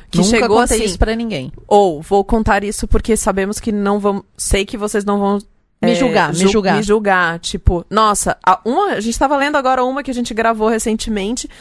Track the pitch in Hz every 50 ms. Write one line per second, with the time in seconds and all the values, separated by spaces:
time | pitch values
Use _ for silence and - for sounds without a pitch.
0 | - - - 170 180 208 233 220 190 - 208 226 247 254 240 220 440 190 170 -
1 | - 220 226 226 233 226 196 139 127 143 - - - - 214 202 202 180 156 143
2 | 165 - 196 202 196 - 233 220 214 226 202 202 202 202 220 - 226 - - -
3 | - 233 220 214 - 220 190 196 190 202 208 - - 233 208 208 202 202 202 208
4 | 196 208 196 196 - _ _ - - - 220 196 196 - - 208 208 208 - 208
5 | 196 208 202 202 202 196 202 202 202 _ _ _ _ _ _ _ 214 233 233 -
6 | 269 247 196 196 165 147 - 175 190 196 208 214 185 190 165 208 214 202 208 226
7 | 208 202 190 180 175 165 170 170 - - - - - - 185 170 - - 190 220
8 | 220 214 202 - - 180 - - - 185 185 - - 220 262 370 415 370 240 190
9 | 214 233 226 - 302 269 294 277 277 294 302 285 254 254 262 254 247 254 262 285
10 | - 269 240 247 240 - 226 220 226 226 233 214 214 220 226 220 - 233 220 226
11 | - 226 214 202 190 208 254 - - - - -